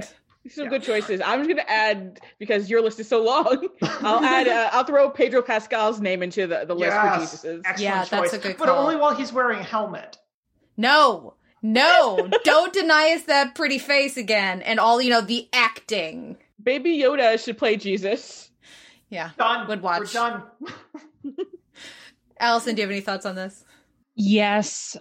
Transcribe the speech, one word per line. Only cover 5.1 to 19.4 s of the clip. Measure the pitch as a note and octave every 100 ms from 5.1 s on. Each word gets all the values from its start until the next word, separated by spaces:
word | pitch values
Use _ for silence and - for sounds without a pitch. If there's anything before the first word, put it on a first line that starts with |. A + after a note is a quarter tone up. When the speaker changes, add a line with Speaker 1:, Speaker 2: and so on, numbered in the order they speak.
| - B3 B3
Speaker 2:
Pascal's | B3 A3 G#3+ A3+ G#3+ A3+
name | G3+ F#3
into | F3+ F3 F3
the, | E3+ D#3+
the | F3
list | F3+
Speaker 1:
Yes. | G3+ G#3 F3+
Speaker 2:
for |
Jesus's. | D#3+ - E3 E3+ F#3
Speaker 1:
Excellent | G3
Speaker 3:
Yeah, | G3+ G3 F3+
that's | G3+ F3
Speaker 1:
choice. |
Speaker 3:
a | G#3
good | G3+ F#3
Speaker 1:
But | D#4+
Speaker 3:
call. | F3+
Speaker 1:
only | D4 D#4
while | D4 C4+
he's | B3+
wearing | A#3+ B3 G#3
a |
helmet. | F3 A3 G#3 B2+ - - _ _ _ _ _ -
Speaker 3:
No. | A#3 D4+ C#4 F#3 A#2+ - _ _
No. | A3 A3+ D4+ F4 C4 F#3 F3+ A4
Speaker 1:
<laughs> |
Speaker 3:
Don't | D#4 D4+ F4
deny | F#4+ E4 D4+ D#4
us | E4
that | - C#4+ C#4 C#4+
pretty | D4 C4+
face | - C#4+ C#4 C4
again. | G3+ G#3+ G3 F#3
And | - A3
all, | A3+ A#3+
you | B3+
know, | A#3
the | G3+ A#3+ -
acting. | B3+ A#3 - - G#3+ D#3+ E3 - F#3 _ _
Speaker 2:
Baby | A3+ C4+ E4+ D#4+
Yoda | C4 C#4+ A#3+ A#3
should | A#3+ A3
play | B3 G#3+
Jesus. | G3+ G3 F#3+ C4 - - - _ _ - - _ -
Speaker 3:
Yeah. | F3+ E3
Speaker 1:
Done. | -